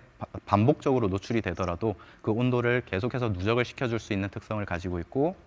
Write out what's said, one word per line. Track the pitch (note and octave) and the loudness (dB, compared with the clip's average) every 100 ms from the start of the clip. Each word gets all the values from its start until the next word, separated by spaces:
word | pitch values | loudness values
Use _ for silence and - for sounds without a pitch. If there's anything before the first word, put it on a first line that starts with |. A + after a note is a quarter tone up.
| - - | -8 -14
바-, | - - - | -12 -10 2
반복적으로 | G2+ A2+ D#3+ D3 B2+ G#2 | 4 6 4 2 2 2
노출이 | G2 - A#2 | 0 -2 -2
되더라도 | G2+ F2 F2+ E2+ A2 - - - | -2 -2 -4 -2 -2 -4 -10 -8
그 | A#2 | -2
온도를 | A2 B2+ B2 A#2+ B2 A#2+ | 0 2 2 2 0 0
계속해서 | F#2+ A#2 B2 A#2+ | -2 -2 -2 -2
누적을 | F2+ G2 A#2+ | 0 0 2
시켜줄 | A#2 - B2+ A2+ | 0 -2 -2 -2
수 | - | -2
있는 | G2+ G2 | -2 -2
특성을 | G#2 - G#2+ | -6 -6 -6
가지고 | G2+ F2 F#2 F2 | -4 -4 -4 -4
있고, | E2+ C3+ D#3+ F#3+ | -4 0 0 -2